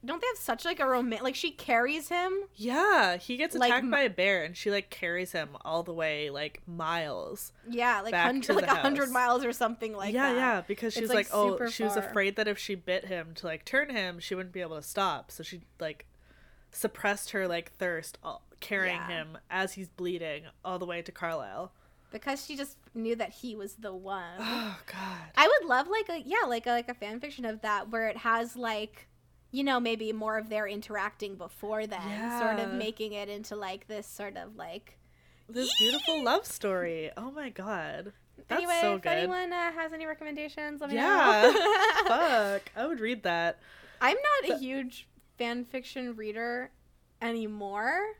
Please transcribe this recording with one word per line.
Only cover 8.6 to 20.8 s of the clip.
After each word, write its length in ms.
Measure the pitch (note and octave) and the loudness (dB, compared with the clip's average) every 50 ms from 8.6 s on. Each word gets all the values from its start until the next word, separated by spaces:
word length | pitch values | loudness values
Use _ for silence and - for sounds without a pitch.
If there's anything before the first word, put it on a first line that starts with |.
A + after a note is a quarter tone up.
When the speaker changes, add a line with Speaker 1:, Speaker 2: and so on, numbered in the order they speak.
| - - | 6 6
Speaker 2:
the 40 | |
Speaker 1:
a 40 | C4+ | 4
hundred 300 | - - C#4 C#4+ C#4 C#4 | 6 6 4 4 4 0
Speaker 2:
house. 80 | C4 B3 | 2 2
Speaker 1:
miles 300 | B3 B3 B3 A#3+ B3 C4+ | 2 4 4 4 4 2
or 80 | A#3+ | 0
something 420 | A#3+ - B3 A3 A#3 A3+ A#3 A3 G#3+ | 0 0 0 0 0 -2 -6 -8 -6
like 200 | G3+ F#3+ G3+ G#3+ | -4 -4 -2 0
Speaker 2:
Yeah, 180 | B3 C4+ C#4 B3 | 2 2 4 4
Speaker 1:
that. 60 | B3 | 4
Speaker 2:
yeah, 220 | C4 B3+ A#3 F#3+ F3 - | 4 4 2 2 0 -2
because 260 | G#3 - - A#3 G#3+ | -6 -2 -2 -4 -2
Speaker 1:
It's, 40 | A#3 | -2
Speaker 2:
she's 100 | A3+ A3 | 0 2
Speaker 1:
like, 220 | B3 G#3+ G3+ - | 2 2 2 2
Speaker 2:
like, 20 | - | 4
oh, 180 | G#3 G#3 G3+ F#3+ - | 4 4 4 4 2
Speaker 1:
super 120 | A#3+ A#3 | 0 -2
Speaker 2:
she 140 | A3+ - A3+ | -2 0 0
was 120 | G#3+ G3+ | 2 2
Speaker 1:
far. 80 | G#3+ G3 | 0 -2
Speaker 2:
afraid 320 | G3 - G#3 G3 G3 G3+ - | 0 0 0 0 2 2 0
that 100 | A3 G#3+ | 0 0
if 100 | G#3 G3 | 0 -4
she 160 | - - G3+ | -4 -6 -6
bit 300 | F#3 - - F3+ F#3+ - | -6 -2 -2 -2 -2 -2
him 280 | F#3 F#3 F3 D#3+ E3 E3 | -4 -6 -6 -6 -8 -12
to, 120 | - - F3 | -10 -8 -8
like, 180 | D#3+ D#3+ - | -8 -8 -8
turn 240 | - - C4+ D4 D4 | 0 2 2 2 2
him, 300 | C4 A3+ F#3+ F#3 F3 F3 | 0 -2 -2 -2 -4 -6
she 140 | D#3+ - G3 | -6 -6 -6
wouldn't 180 | F#3 F#3 F#3 F3+ | -6 -6 -8 -6
be 80 | F#3 | -8
able 160 | F3+ E3 D#3+ D#3 | -6 -6 -6 -10
to 60 | C#3+ | -10
stop. 480 | - - - G3 F#3 D#3 C3 - _ | -6 -2 0 2 2 0 -2 -6 _
So 100 | - - D#3+ | -14 -14 -14
she, 180 | - - F3 - _ _ _ | -12 -12 -14 -16 _ _ _
like, 260 | E3+ D#3 D#3 - - - _ _ - _ - - - - - - - _ | -8 -8 -8 -8 -16 -20 _ _ -20 _ -20 -20 -20 -20 -20 -20 -20 _
suppressed 600 | - - - G#3+ G#3 - - G#3 G3+ G3+ - - | -10 -4 -4 -4 -4 0 0 0 2 2 -4 -6
her, 160 | - G3+ F#3+ F#3 | -4 -2 -2 0
like, 240 | E3+ E3+ E3+ - - | -2 -2 -4 -6 -8
thirst, 440 | - F#3+ F3+ F3 D#3+ D#3 - - - - | -4 -4 -2 -2 -4 -6 -10 -16 -12 -12
all, 200 | E3 A#2+ - - - - - | -12 -12 -12 -14 -20 -18 -16
carrying 360 | - - G#3+ G3 F#3+ F#3 F3+ E3+ | -8 -4 -2 0 0 0 0 -2
Speaker 1:
Yeah. 100 | D#3+ F3 | -4 -6
Speaker 2:
him 300 | F3 E3 D#3 D#3 D#3+ - _ _ | -6 -6 -8 -8 -12 -18 _ _
as 240 | F3+ F#3 F#3+ F#3+ - | -2 -2 -2 -2 -4
he's 160 | - F#3+ E3+ | -8 -12 -12
bleeding 540 | _ - F3+ F3+ F3 F3 E3 D#3+ D3 D3 D#3+ D#3 - _ _ | _ -6 -4 -4 -4 -4 -4 -6 -8 -8 -10 -14 -20 _ _
all 140 | F#3 F#3 | -6 -6
the 80 | F3+ | -4